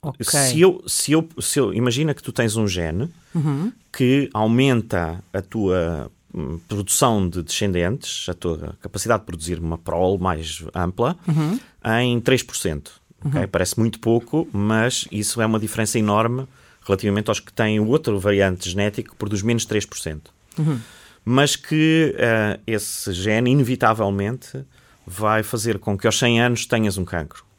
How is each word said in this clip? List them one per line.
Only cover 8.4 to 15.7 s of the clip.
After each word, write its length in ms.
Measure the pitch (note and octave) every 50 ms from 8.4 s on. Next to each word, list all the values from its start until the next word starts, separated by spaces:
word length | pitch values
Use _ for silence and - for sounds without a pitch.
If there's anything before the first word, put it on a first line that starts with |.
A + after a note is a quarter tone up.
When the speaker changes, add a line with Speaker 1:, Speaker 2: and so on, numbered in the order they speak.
| - F2 E2 D#2 D#2+ D#2+ - -
Speaker 2:
capacidade 400 | - F2 - G2 - A2 A2+ G#2
de 40 | -
produzir 320 | - F2 D#2+ D#2 E2+ F2+ D#2+
uma 180 | E2+ D#2+ E2
prole 400 | E2 - - D#2+ E2+ F#2 F#2 G2
mais 460 | F#2 F2+ F#2 E2+ D#2 D#2+ D#2 D2+ D#2+ E2 - -
ampla, 420 | - F2+ F2 F#2 - A#2 C3+ F3 E3 -
Speaker 1:
Uhum. 320 | - D#3 D#3 D#3 D3+ G3 C4+ - - _ _ _ A2+ A2 A#2
Speaker 2:
em 180 | B2 B2 A#2+ A#2+
três 220 | A#2 - C3 B2
por 140 | - - -
cento. 440 | - - F#2 D#2 D2 C#2+ - - _ _ _ - _ -
Ok? 180 | D3 C3 F2
Speaker 1:
Uhum. 60 | F2+ G2
Speaker 2:
Parece 280 | - E2+ F#2 - - -
muito 200 | A2+ A#2 G#2 -
pouco, 480 | - A#2 A2+ A#2+ A#2 - - D3+ E3+ D#3+
mas 540 | - G2+ G2+ G#2+ A2 A2 A2 B2+ B2+ - - -
isso 300 | - G#2 G#2 - - A#2
é 40 | A2
uma 140 | A2 A2+ A2
diferença 400 | G#2+ G#2+